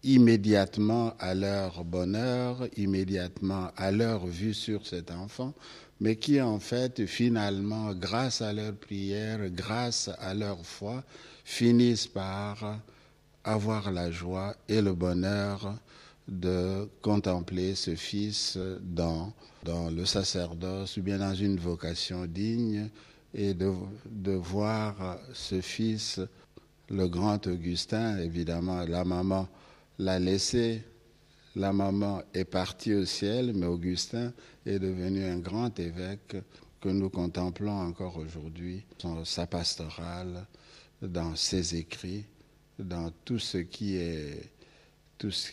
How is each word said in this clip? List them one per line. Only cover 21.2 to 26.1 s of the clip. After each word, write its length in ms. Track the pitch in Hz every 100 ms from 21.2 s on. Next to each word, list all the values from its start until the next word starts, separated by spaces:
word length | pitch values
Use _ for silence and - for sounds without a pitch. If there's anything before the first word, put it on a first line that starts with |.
| 98
une 240 | 95 101 95
vocation 680 | 87 85 82 85 - 90
digne 640 | 87 87 107 117 113 104 107 - - - -
et 180 | - 101
de, 200 | 90 95 92 98 107 -
de 260 | 107 95
voir 880 | 95 85 98 107 110 107 98 92 90 135
ce 260 | 123 - 92
fils, 600 | - - 113 110 104